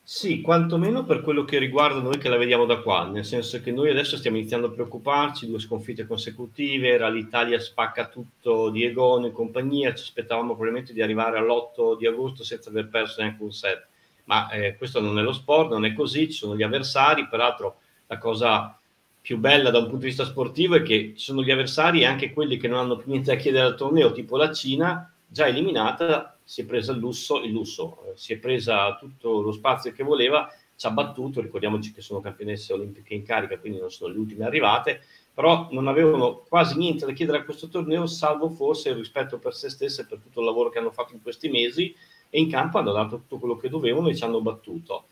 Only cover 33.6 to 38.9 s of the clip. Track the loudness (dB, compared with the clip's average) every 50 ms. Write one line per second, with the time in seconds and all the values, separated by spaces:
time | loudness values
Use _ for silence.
33.6 | -8 -10 -8 -8 -8 -10 -10 -10 -10 -8 -4 -6 -6 -6 -6 -6 -4 -2 0 4
34.6 | 4 4 4 4 2 -2 -4 -4 _ _ _ _ _ _ _ 4 6 6 6 6
35.6 | 2 -4 -4 -2 0 2 4 6 6 6 6 6 2 2 0 -2 -8 _ 4 4
36.6 | 4 4 2 0 0 0 0 -2 -4 -6 -4 -2 0 0 0 0 -2 -4 -12 -12
37.6 | -12 -8 -6 -6 0 0 0 0 0 -4 -4 -2 0 0 0 0 -2 -4 -2 -2
38.6 | 0 0 0 0 -2 -4